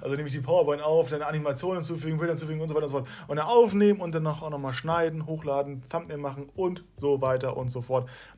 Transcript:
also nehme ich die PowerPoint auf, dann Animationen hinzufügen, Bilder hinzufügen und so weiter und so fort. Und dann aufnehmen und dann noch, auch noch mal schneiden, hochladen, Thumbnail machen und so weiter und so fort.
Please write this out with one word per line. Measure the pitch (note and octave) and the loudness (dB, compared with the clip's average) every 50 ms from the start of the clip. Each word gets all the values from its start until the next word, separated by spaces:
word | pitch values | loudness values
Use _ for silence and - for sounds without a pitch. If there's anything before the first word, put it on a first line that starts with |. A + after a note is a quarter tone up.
also | - C3+ C#3 | -4 -4 -4
nehme | C#3+ D3+ | -2 -4
ich | C#3+ B2+ | -4 -6
die | C3 | -4
PowerPoint | B2 D#3 E3+ F3+ D#3+ D3 D3 D3 D3 | 0 2 4 4 4 4 2 0 2
auf, | D3+ D#3+ E3 E3 B2+ | 2 4 4 4 2
dann | D3+ D3 | 0 -4
Animationen | D3+ D3 D#3 D#3 D3 D3 C#3 - - F3+ F#3 | -2 -2 -2 -2 -2 -2 -2 -2 -2 -2 -2
hinzufügen, | F3+ D#3 E3 E3+ D3+ C3 D#3+ D#3+ | -2 -4 -4 -6 -6 -4 -2 -2
Bilder | D#3 E3+ E3+ E3 | 0 0 0 -2
hinzufügen | D#3 D#3+ D#3 D#3 D#3 | -2 -4 -6 -4 -4
und | D#3+ | -4
so | D#3+ D3 | -2 -2
weiter | D#3 D3+ | -2 -2
und | C#3 | 0
so | C3+ C#3 | -2 -4
fort. | B2 - - - - | -4 -6 -12 -14 -8
Und | - C#3+ | -6 -4
dann | D3 D3+ | -2 0
aufnehmen | F3+ A#3+ A#3+ A#3 G#3+ F#3+ G3+ G#3 G#3 G3+ F#3+ | 4 8 8 8 8 6 6 6 6 6 4
und | F3+ E3 D#3+ | 0 -2 -2
dann | E3 D#3 | 0 0
noch, | D#3 D3+ D#3 | 0 -2 -2
auch | D#3+ D#3 | -6 -8
noch | D3+ C#3+ | -6 -4
mal | C#3 C3+ B2 | -4 -4 -6
schneiden, | B2+ - D#3+ E3 E3+ E3 E3 D#3+ D#3 D#3 | -4 -2 0 2 2 2 0 0 -4 -6
hochladen, | D#3 D#3+ D#3 D#3+ D3 C#3 C#3 C#3 C#3+ C#3 C3+ B2+ - | -6 -6 -6 -2 -2 0 0 0 -2 -4 -12 -10 -6
Thumbnail | - E3 E3+ D#3+ D#3 | -6 -6 -6 -6 -8
machen | D3 C#3+ C#3 C3+ C#3 C#3+ - - | -6 -6 -6 -6 -8 -12 -10 -4
und | - F#3 F3+ F3+ - - - - | -2 -2 -2 -2 -4 -12 -18 -10
so | - C#3+ C#3+ C#3+ B2+ | -2 2 2 2 4
weiter | C3 C3 C3 B2+ C3 B2+ A#2+ | 2 2 2 2 0 -2 -4
und | C3 B2+ B2 | -4 -6 -6
so | B2 B2+ | -6 -6
fort. | A#2+ - C3 B2+ B2+ - - - - - - | -4 0 0 0 0 -2 -12 -18 -20 -20 -18